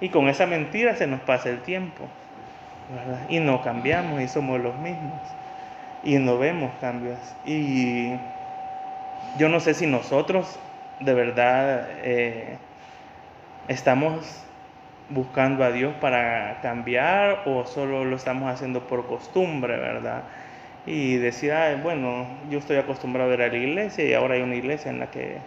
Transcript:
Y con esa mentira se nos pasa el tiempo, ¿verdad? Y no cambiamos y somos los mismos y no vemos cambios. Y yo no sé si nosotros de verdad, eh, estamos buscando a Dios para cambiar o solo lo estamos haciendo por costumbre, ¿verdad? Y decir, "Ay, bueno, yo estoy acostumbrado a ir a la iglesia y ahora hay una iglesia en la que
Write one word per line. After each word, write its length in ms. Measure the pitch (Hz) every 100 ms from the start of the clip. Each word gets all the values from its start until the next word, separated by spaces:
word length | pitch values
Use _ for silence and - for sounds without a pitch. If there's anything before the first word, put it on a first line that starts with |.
Y 80 | 185
con 180 | 170 139
esa 180 | 139 180
mentira 500 | 170 147 214 233 208
se 120 | 160
nos 140 | 131
pasa 280 | 135 127 127
el 120 | 120
tiempo, 420 | 147 185 185 - 135 - - - - - - - -
¿verdad? 280 | 127 127 127 127
Y 100 | 165
no 220 | 151 127
cambiamos 600 | 123 120 131 170 175 143
y 60 | 127
somos 320 | 151 135 127
los 180 | 120 127
mismos 420 | 165 165 151 - - - - - - - - -
y 140 | - 139
no 200 | 131 123
vemos 340 | 143 175 131 -
cambios. 380 | 127 120 120 123 - - -
Y 680 | 156 143 131 123 120 120 127 - - - - - - - - - - - 139
yo 100 | 156
no 140 | 165
sé 120 | 165
si 140 | 151 165
nosotros 720 | 127 - 139 156 185 175 - - - - -
de 140 | 139
verdad, 720 | 127 120 120 120 127 135 127 120 -
eh, 540 | 127 120 120 113 113 127 - - - - - - - - - - -
estamos 760 | 127 - 131 156 160 - - - - - - - - -
buscando 540 | 135 127 - 135 135
a 80 | 127
Dios 240 | 123 135 143
para 640 | 143 123 120 117 104 117
cambiar 840 | 127 120 117 120 151 196 202 196 139
o 200 | 131 123
solo 400 | 147 139 135 131
lo 100 | 131
estamos 360 | 135 131 135
haciendo 340 | 123 131 127 123
por 220 | 123 120
costumbre, 720 | 120 - 185 185 147 123 120
¿verdad? 460 | 127 117 117 120 - - - - - - -
Y 300 | 156 131 123
decir, 360 | 120 120 147
"Ay, 260 | 151 160 139
bueno, 460 | 160 160 127 123 127 135 147
yo 100 | 147
estoy 180 | 143 139
acostumbrado 540 | 135 131 131 127 127
a 20 |
ir 80 | 123
a 60 | 120
la 100 | 120
iglesia 480 | 127 175 208 185 143
y 80 |
ahora 220 | 123 127 127
hay 60 |
una 140 | 127 123
iglesia 360 | 127 151 135
en 80 | 127
la 80 | 123
que 300 | 127 131 143